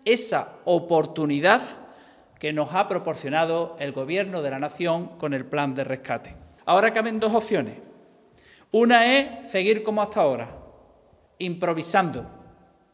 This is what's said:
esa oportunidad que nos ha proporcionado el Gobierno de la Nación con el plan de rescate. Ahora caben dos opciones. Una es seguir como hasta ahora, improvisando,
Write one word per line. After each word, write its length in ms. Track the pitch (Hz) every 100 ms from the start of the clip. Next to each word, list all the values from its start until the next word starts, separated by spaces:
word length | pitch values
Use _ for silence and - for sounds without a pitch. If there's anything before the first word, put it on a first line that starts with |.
esa 540 | - 233 - 165 - - -
oportunidad 960 | 175 170 165 151 - 151 143 165 233 - - - - - _ _ _
que 120 | 151
nos 200 | 151 147
ha 140 | 180 202
proporcionado 880 | 185 175 143 139 151 165 165 165 -
el 100 | 143
Gobierno 520 | 135 135 180 196 185
de 80 | 143
la 100 | 135
Nación 580 | 147 - 175 165 175 -
con 160 | 151
el 100 | 135
plan 300 | 127 147 143
de 80 | 131
rescate. 540 | 135 131 - 117 - - - _ -
Ahora 260 | 180 220
caben 260 | 220 220 220
dos 160 | 220
opciones. 440 | 226 220 190 110 - - - _ _ _ _ _ - _
Una 460 | 220 233 240 233 269
es 340 | 269 - -
seguir 320 | 190 190 214
como 200 | 214 214
hasta 180 | 208 214
ahora, 280 | 156 123 117 - - - _ _ _ _ _ _
improvisando, 880 | 180 170 175 165 160 202 175 123 - - - - _ _ _